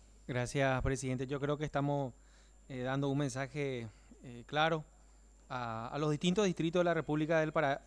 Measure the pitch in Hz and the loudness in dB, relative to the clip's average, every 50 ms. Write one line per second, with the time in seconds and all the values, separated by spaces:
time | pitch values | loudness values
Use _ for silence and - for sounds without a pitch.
0 | - - - - - - 127 123 123 120 - 143 135 135 131 127 123 135 135 123 | -20 -20 -20 -16 -10 -6 -4 -2 -2 -2 0 0 2 2 2 2 0 0 0 -2
1 | - 131 127 123 135 127 147 139 139 143 147 143 151 143 - 143 139 143 143 143 | -2 -2 -2 -2 -2 -4 -4 -2 -2 -2 -2 -2 -4 -4 -2 -2 0 0 0 0
2 | 139 127 - - - - - - - - - - - - 139 127 123 127 131 139 | -2 -4 -6 -12 -18 -20 -20 -20 -20 -20 -20 -20 -16 -12 -8 -6 -4 -2 0 0
3 | 143 143 135 143 147 135 120 135 135 127 123 151 143 139 131 120 117 107 - - | 0 0 2 0 0 -2 -2 -4 -6 -6 -4 -4 -4 -4 -4 -4 -6 -8 -12 -16
4 | - - - - - 139 120 120 120 - 139 147 156 160 165 156 156 - - - | -20 -20 -20 -20 -18 -16 -16 -16 -12 -4 0 2 2 2 2 0 -2 -8 -16 -20
5 | - - - - - - - - - - 135 127 123 117 113 113 113 127 143 143 | -20 -20 -20 -20 -20 -20 -20 -20 -14 -10 -6 -6 -4 -4 -4 -6 -6 -6 -4 0
6 | 156 151 151 143 - 175 180 214 208 190 170 - 156 165 165 175 175 175 170 160 | 0 2 2 2 2 2 4 4 4 2 2 2 0 2 4 4 4 4 4 2
7 | 147 - 151 151 156 151 165 160 156 156 156 165 151 139 143 - - | 0 0 0 0 2 4 4 4 4 2 2 2 2 2 2 0 -4